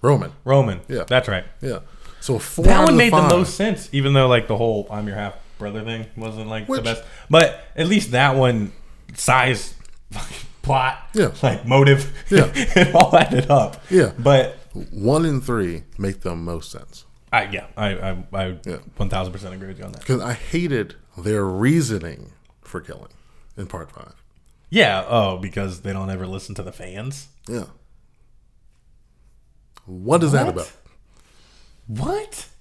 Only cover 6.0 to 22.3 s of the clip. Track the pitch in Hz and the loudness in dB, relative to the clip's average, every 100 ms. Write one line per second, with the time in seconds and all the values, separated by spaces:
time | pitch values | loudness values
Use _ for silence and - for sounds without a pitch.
6 | 107 - 110 110 110 110 104 262 117 113 | -12 -12 -12 -10 -10 -10 -6 -6 -4 -6
7 | - - - 156 160 - - - 160 202 | -8 -20 2 4 4 0 -16 -6 0 0
8 | - 123 139 135 131 117 101 - - - | 0 2 2 4 2 2 -4 -8 -20 -20
9 | - - - 131 127 117 - - - - | -20 -6 2 2 2 0 -6 -14 -16 -18
10 | - - - - - - - 135 131 - | -14 -12 -12 -12 -16 -12 -2 0 0 -4
11 | - 214 165 - 135 101 117 131 139 139 | -8 0 0 2 -2 -2 2 6 6 6
12 | - - - 196 139 - 240 - 180 165 | 2 -8 2 4 4 2 2 4 6 6
13 | 175 170 160 160 151 143 104 - - 185 | 6 6 4 0 2 2 2 -4 0 2
14 | 123 - 123 139 131 - - - - - | 2 2 4 4 4 -4 -18 -16 -12 -4
15 | 101 151 165 139 135 120 92 82 73 - | 0 2 0 -2 -2 -2 -2 -6 -12 -8
16 | 98 95 95 85 82 85 - - - - | -6 -6 -8 -8 -8 -10 -10 -18 -18 -20
17 | - _ _ 117 98 98 - - 104 95 | -20 _ _ -4 -4 -10 -12 -6 -4 -4
18 | 95 92 90 98 95 87 98 85 - - | -6 -8 -8 -6 -6 -8 -10 -12 -14 -6
19 | 98 95 92 92 95 95 95 95 98 95 | -4 -4 -6 -10 -14 -16 -16 -16 -16 -18
20 | - 127 104 117 - 165 175 131 101 - | -6 -4 -4 -8 -6 -4 -2 -2 -4 -10
21 | - - 92 107 98 92 117 165 143 107 | -20 -10 -4 -2 -2 0 2 2 0 -4
22 | 82 65 50 | -8 -14 -18